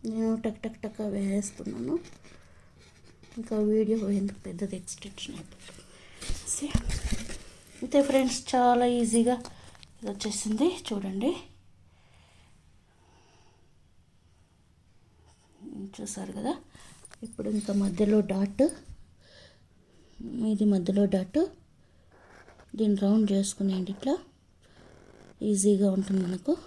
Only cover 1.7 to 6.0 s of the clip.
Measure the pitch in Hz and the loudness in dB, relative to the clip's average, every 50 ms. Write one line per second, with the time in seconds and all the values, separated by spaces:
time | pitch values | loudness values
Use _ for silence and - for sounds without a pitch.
1.7 | 214 - 240 262 302 339 - - - - - - - - - - - - - - | -8 -6 -4 -2 -4 -4 -4 -8 -20 -20 -20 -20 -20 -20 -20 -20 -20 -20 -20 -20
2.7 | - - - - - - - - - - - - - 233 226 - 220 214 214 214 | -20 -20 -20 -20 -20 -20 -20 -20 -20 -20 -20 -18 -14 -14 -8 -4 0 0 2 4
3.7 | 214 220 220 214 220 226 208 196 202 196 196 202 196 - - 190 175 170 202 190 | 4 4 4 2 2 0 0 0 0 0 0 -2 -6 -8 -12 -12 -8 -6 -6 -6
4.7 | 190 180 - - - - - 196 196 - - - - - - - - - - - | -6 -10 -10 -12 -14 -12 -14 -16 -14 -12 -12 -12 -12 -14 -14 -16 -18 -20 -20 -20
5.7 | - - - - - - | -20 -20 -20 -20 -20 -20